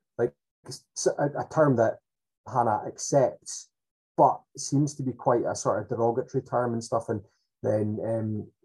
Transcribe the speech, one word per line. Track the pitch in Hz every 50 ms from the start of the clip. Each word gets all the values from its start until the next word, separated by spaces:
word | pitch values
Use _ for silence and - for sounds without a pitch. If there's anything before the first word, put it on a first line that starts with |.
| _ _ -
like, | - 120 117 - _ _ _ _ _ - -
s-, | 131 - _ _ - - - 180 - -
a, | 147
a | 147 143 151 - -
term | - 160 151 147 131
that | 117 113 110 - - _ _ _ _ _ _ _ _ -
Hannah | 104 113 127 120 113 107 107 -
accepts, | 120 - - - - 151 139 123 - - - - - - - - _ _ _ _ _ _ _ _ _ -
but | - 147 127 - - _ _ -
seems | 143 - - 143 139 151 143 -
to | -
be | 135 127
quite | 117 - - 143 120 113 -
a | - 98
sort | - - 127 98 104
of | 104 -
derogatory | 120 110 117 117 113 131 127 - - 131
term | 131 - 131 123 123 120
and | 117 117
stuff. | 117 - 131 113 - -
And | 110 101 98 _ _ _ _ _ _ -
then, | - 110 107 107 107 107 107 107 -
um, | 110 113 113 110 107 107 107 - - _ _